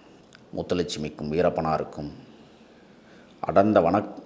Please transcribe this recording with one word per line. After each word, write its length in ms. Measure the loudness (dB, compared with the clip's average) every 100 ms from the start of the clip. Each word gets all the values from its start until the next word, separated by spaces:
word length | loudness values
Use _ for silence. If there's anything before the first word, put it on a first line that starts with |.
| -20 -20 -20 -20 -12 -10
முத்துலட்சுமிக்கும் 760 | -2 -2 -2 -6 -8 -8 -4
வீரப்பனாருக்கும் 800 | 0 2 2 0 -2 -4 -8 -12 -12 -20 -20 -20 -20 -20 -20 -20 -20 -20 -20 -20 -10 0
அடர்ந்த 300 | 4 6 4
வன-, 300 | 4 2 0 -8